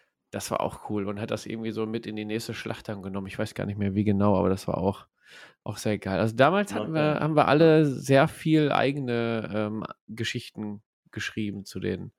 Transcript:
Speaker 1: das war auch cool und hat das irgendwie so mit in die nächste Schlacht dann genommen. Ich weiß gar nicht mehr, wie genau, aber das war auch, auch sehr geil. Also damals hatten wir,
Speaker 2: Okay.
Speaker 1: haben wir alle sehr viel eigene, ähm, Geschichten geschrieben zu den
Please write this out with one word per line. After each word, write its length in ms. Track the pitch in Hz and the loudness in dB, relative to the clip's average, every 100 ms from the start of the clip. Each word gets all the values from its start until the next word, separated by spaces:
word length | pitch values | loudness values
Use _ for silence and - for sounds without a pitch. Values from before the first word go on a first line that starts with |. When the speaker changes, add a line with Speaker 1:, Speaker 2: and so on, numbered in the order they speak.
| _ _ _ | _ _ _
Speaker 1:
das 200 | 104 - | -10 -4
war 100 | - | -2
auch 300 | - - - | -2 -6 -6
cool 160 | 107 98 | -4 -4
und 140 | 101 | -6
hat 100 | 113 | -6
das 160 | 110 - | -6 -6
irgendwie 240 | 113 113 | -8 -6
so 160 | 107 110 | -4 -4
mit 200 | 113 113 | -6 -6
in 100 | 107 | -8
die 80 | |
nächste 300 | 107 110 117 | -6 -6 -6
Schlacht 340 | 110 110 110 - | -10 -8 -10 -10
dann 140 | 101 | -10
genommen. 240 | 95 98 95 | -8 -8 -8
Ich 120 | - | -6
weiß 160 | 92 | -6
gar 120 | - 98 | -6 -6
nicht 120 | 101 | -2
mehr, 160 | 101 | -2
wie 100 | 98 | 2
genau, 320 | 104 98 101 98 | 2 4 4 4
aber 120 | 92 | 2
das 180 | 95 - | 0 -2
war 120 | - | -2
auch, 280 | 92 - - _ _ - - _ | 0 -2 -8 _ _ -20 -20 _
auch 120 | - 101 | -12 -6
sehr 220 | 110 101 | -4 -4
geil. 200 | 98 95 | -2 0
Also 160 | 110 | 0
damals 400 | 113 139 196 202 | 4 4 4 0
hatten 200 | 202 214 | -4 -2
wir, 220 | 160 151 151 | 0 0 0
Speaker 2:
Okay. 40 | |
Speaker 1:
haben 160 | 151 151 | 2 2
wir 100 | - | 4
alle 380 | 151 165 156 | 6 8 8
sehr 420 | 151 127 131 135 156 | 6 2 4 6 4
viel 440 | - 160 156 147 | 2 2 4 4
eigene, 760 | - 123 143 127 117 117 113 - | 2 2 0 -2 -2 0 -2 -2
ähm, 300 | 104 107 107 - - - | -2 -2 -4 -8 -14 -14
Geschichten 760 | 110 113 120 - - 107 104 _ _ _ | -8 -6 -6 -8 -10 -10 -10 _ _ _
geschrieben 540 | - - - 104 101 | -10 -8 -6 -6 -6
zu 140 | 95 95 | -10 -6
den 340 | 98 92 95 | -4 -4 -6